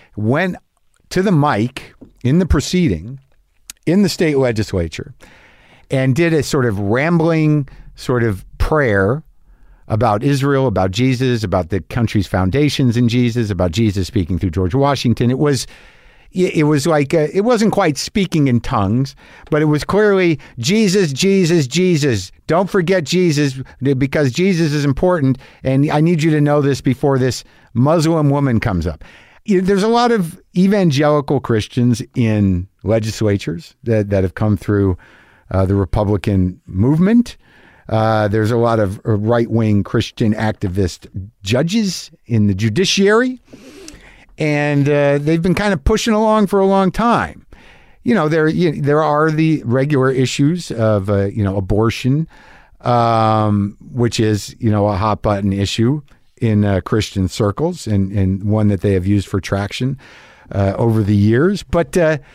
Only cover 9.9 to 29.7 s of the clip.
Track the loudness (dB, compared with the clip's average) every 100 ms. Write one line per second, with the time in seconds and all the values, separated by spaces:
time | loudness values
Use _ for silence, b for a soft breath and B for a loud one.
9.9 | 0 2 2 0 0 2 2 0 0 -2
10.9 | 0 0 0 0 0 0 -2 -2 -4 -6
11.9 | -4 -2 -2 -2 -2 0 0 0 2 0
12.9 | 2 0 2 0 0 -2 -2 -2 0 0
13.9 | 0 -2 -2 -2 -2 -2 -2 -2 0 0
14.9 | 0 0 0 0 0 0 -2 -4 B B
15.9 | B B B B -4 -2 0 2 2 2
16.9 | 0 0 0 0 0 0 2 2 0 0
17.9 | -2 -4 -4 -2 0 2 0 0 -2 0
18.9 | 0 -4 -8 B B -4 0 2 0 0
19.9 | 0 2 2 2 0 B -8 -2 0 2
20.9 | 2 0 0 0 2 2 2 0 0 0
21.9 | 2 0 -2 -4 -12 -2 -2 0 0 0
22.9 | 0 0 0 2 2 -2 -4 -12 B -2
23.9 | 0 0 0 -2 0 0 0 0 0 -2
24.9 | 0 0 2 0 -2 B B -2 0 0
25.9 | 2 2 2 2 2 2 2 0 0 -2
26.9 | 0 0 0 0 -2 b b b 0 2
27.9 | 2 2 0 0 0 0 0 -2 -2 -4
28.9 | -8 B B B B -2 0 2